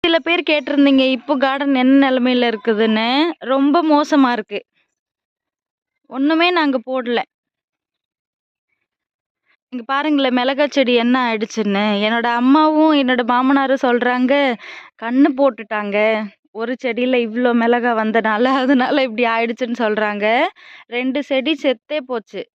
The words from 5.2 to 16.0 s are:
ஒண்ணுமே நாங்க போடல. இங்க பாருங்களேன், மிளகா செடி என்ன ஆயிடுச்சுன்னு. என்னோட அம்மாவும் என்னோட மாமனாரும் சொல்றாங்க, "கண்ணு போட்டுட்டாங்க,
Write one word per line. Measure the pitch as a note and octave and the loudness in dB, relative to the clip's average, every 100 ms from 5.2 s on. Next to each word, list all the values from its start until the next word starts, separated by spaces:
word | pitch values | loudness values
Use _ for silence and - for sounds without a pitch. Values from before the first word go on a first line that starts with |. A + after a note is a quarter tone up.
| _ _ _ _ _ _ _ _ _ | _ _ _ _ _ _ _ _ _
ஒண்ணுமே | B3 C#4+ D#4+ F4 | -4 0 2 0
நாங்க | F4+ D4 C4 | 0 0 -2
போடல. | A3+ C4 A#3+ A#3 - _ _ _ _ _ _ _ _ _ _ _ _ _ _ _ _ _ _ _ _ _ _ _ _ | -4 -6 -2 -4 -4 _ _ _ _ _ _ _ _ _ _ _ _ _ _ _ _ _ _ _ _ _ _ _ _
இங்க | B3+ | -14
பாருங்களேன், | A3+ C4+ D4 D4 C4 B3 | -6 -4 0 0 2 0
மிளகா | B3 C4+ D4 | 0 0 0
செடி | C#4+ B3 A#3+ | 2 2 2
என்ன | A#3 C4 | 2 2
ஆயிடுச்சுன்னு. | B3 A3 G#3+ - G#3 G3 G#3+ G3+ | 0 -2 -4 -4 -2 0 0 0
என்னோட | G#3+ A#3 A#3 | 0 0 0
அம்மாவும் | A#3+ B3 C#4+ D#4 D#4 D#4+ | 0 4 4 4 4 4
என்னோட | D4+ B3+ B3+ A#3 | 4 2 0 2
மாமனாரும் | B3 C4 C#4 C4+ C4 | 2 2 2 2 0
சொல்றாங்க, | B3+ A#3+ B3 B3 B3+ C#4+ C#4 A#3 - - - _ | 2 2 0 0 2 2 0 -2 -10 -20 -20 _
"கண்ணு | A3+ B3+ D4 C4 | -4 2 2 2
போட்டுட்டாங்க, | C#4 A3 A3 G#3+ G#3 G3+ | 0 0 -8 -6 -4 0